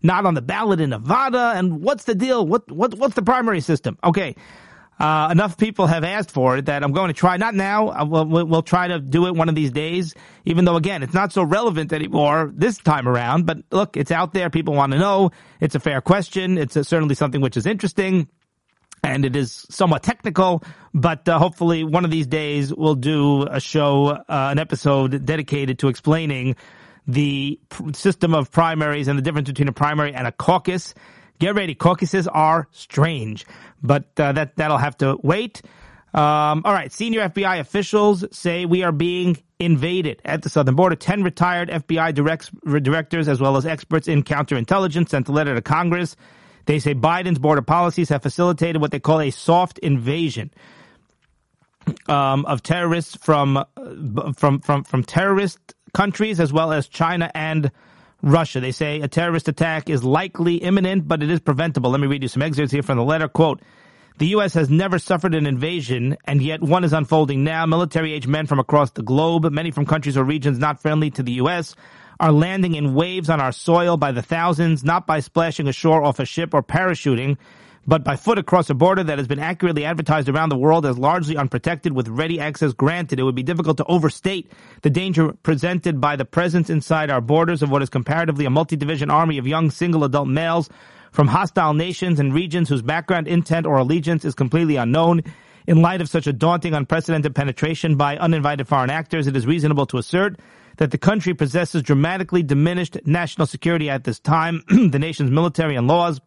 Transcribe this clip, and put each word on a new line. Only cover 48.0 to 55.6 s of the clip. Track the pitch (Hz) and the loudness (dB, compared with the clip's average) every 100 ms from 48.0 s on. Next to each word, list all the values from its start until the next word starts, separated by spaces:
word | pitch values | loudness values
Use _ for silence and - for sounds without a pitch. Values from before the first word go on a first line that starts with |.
| 165 | 0
have | 143 | 0
facilitated | 143 - 175 160 170 160 | -2 0 0 2 -2 0
what | 147 | -2
they | 143 | -2
call | - 160 | 2 2
a | 143 | 2
soft | - - 170 180 - | -2 2 2 2 -4
invasion, | 170 135 117 160 165 110 110 _ - - - _ _ _ _ _ _ _ _ _ - - - | -2 0 0 -2 -4 -6 -12 _ -20 -20 -20 _ _ _ _ _ _ _ _ _ -8 -8 -2
um, | 143 139 135 147 | 0 2 0 0
of | 135 | -4
terrorists | - 175 175 170 156 - | -2 -2 0 -2 -4 -6
from, | - 151 139 139 | 0 2 2 0
uh, | - - | -2 -12
b-, | 262 - 147 110 151 131 | -16 -10 -6 -6 -6 0
from, | 147 139 | 2 2
from, | - 143 | 0 -2
from | 135 127 | -2 -4
terrorist | 120 170 196 196 196 - | -2 0 2 0 0 -6